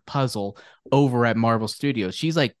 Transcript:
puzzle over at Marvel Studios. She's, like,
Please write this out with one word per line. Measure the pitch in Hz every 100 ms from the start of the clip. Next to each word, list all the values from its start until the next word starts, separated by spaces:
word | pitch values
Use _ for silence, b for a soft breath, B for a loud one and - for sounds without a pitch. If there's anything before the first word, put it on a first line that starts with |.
| -
puzzle | 143 131 107 101 b b b -
over | 143 143 123
at | 120 113
Marvel | 113 113 110
Studios. | - 143 120 92
She's, | - 160 160
like, | 127 -